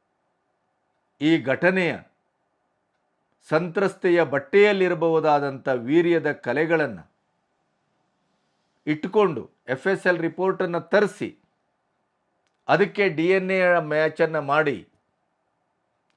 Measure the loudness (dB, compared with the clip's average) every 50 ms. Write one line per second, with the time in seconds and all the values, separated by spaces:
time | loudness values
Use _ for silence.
0 | _ _ _ _ _ _ _ _ _ _ _ _ _ _ _ _ _ _ _ _
1 | _ _ _ -2 0 2 2 2 2 -2 -2 2 2 0 2 2 -2 -2 -4 -6
2 | -12 _ _ _ _ _ _ _ _ _ _ _ _ _ _ _ _ _ _ _
3 | _ _ _ _ _ _ _ _ _ -2 -2 -2 -2 -2 -4 -2 -2 -2 -2 -2
4 | 0 2 2 2 2 0 -2 -4 -4 2 4 4 4 4 4 2 0 0 0 0
5 | 0 0 2 2 2 2 2 2 0 -2 -6 -6 -4 -4 -4 -4 -2 2 2 2
6 | 4 4 2 2 0 -2 -4 -4 -6 -4 -2 -2 0 0 0 0 -2 -2 -6 -12
7 | -18 _ _ _ _ _ _ _ _ _ _ _ _ _ _ _ _ _ _ _
8 | _ _ _ _ _ _ _ _ _ _ _ _ _ _ _ _ -6 -6 -6 -4
9 | -4 -2 0 2 2 2 0 -4 -10 -14 _ _ -8 -8 -8 -4 -2 -4 -2 -2
10 | 0 -2 -2 -2 -2 -6 -4 -4 -4 -2 -2 -2 -4 -4 -4 -6 -6 0 0 2
11 | 2 0 -4 -8 -10 -10 -12 _ _ _ _ _ _ _ _ _ _ _ _ _
12 | _ _ _ _ _ _ _ _ _ _ _ _ -4 0 2 2 2 0 0 -2
13 | -2 -2 0 0 0 2 2 0 0 0 0 0 2 2 2 0 0 -2 -2 0
14 | 0 0 0 0 -2 -2 -2 -4 -2 0 0 0 2 0 -2 -6 -10 _ _ _
15 | _ _ _ _ _ _ _ _ _ _ _ _ _ _ _ _ _ _ _ _
16 | _ _ _